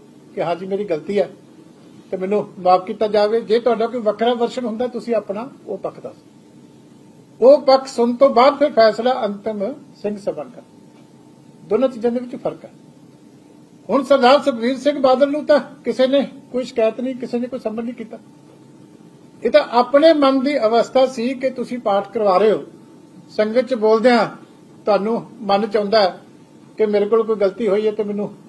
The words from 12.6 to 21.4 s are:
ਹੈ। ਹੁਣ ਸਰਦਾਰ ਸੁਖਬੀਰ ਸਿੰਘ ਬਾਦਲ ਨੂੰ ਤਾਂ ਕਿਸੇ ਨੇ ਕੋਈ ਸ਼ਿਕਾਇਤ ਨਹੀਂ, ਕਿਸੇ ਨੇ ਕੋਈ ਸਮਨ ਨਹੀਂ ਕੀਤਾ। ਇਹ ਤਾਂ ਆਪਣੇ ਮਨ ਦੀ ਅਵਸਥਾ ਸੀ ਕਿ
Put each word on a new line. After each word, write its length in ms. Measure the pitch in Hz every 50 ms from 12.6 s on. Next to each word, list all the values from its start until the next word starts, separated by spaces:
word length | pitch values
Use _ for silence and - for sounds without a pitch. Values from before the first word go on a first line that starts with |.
| -
ਹੈ। 60 | - - - - - - - - - - - - - - - - - - - - - - - - -
ਹੁਣ 120 | 202 277 269
ਸਰਦਾਰ 400 | - 285 262 240 247 277 294 -
ਸੁਖਬੀਰ 360 | 277 247 226 226 247 269 262
ਸਿੰਘ 200 | - 285 285 294
ਬਾਦਲ 320 | 262 254 254 247 285 277
ਨੂੰ 160 | 285 302 254
ਤਾਂ 140 | 262 294 269 - - - - -
ਕਿਸੇ 220 | 240 233 240 262
ਨੇ 220 | 254 269 285 233 - - - - - -
ਕੋਈ 120 | 247 254
ਸ਼ਿਕਾਇਤ 360 | - - 233 220 220 220 -
ਨਹੀਂ, 140 | 247 262 262
ਕਿਸੇ 240 | 247 247 233 240 240
ਨੇ 80 | 247
ਕੋਈ 120 | 247 262 247
ਸਮਨ 260 | - 220 214 233 233
ਨਹੀਂ 100 | 240 240
ਕੀਤਾ। 240 | - 220 - - - - - - - - - - - - - - - - - - - - - - - - - - - -
ਇਹ 60 | 233
ਤਾਂ 140 | 247 233 - -
ਆਪਣੇ 420 | 226 240 240 - - 285 311 330 320
ਮਨ 280 | 294 285 269 269 269
ਦੀ 180 | 240 247 294 254
ਅਵਸਥਾ 480 | 220 214 233 233 202 - - 262 262
ਸੀ 280 | 247 - 226 226 254 269
ਕਿ 160 | 247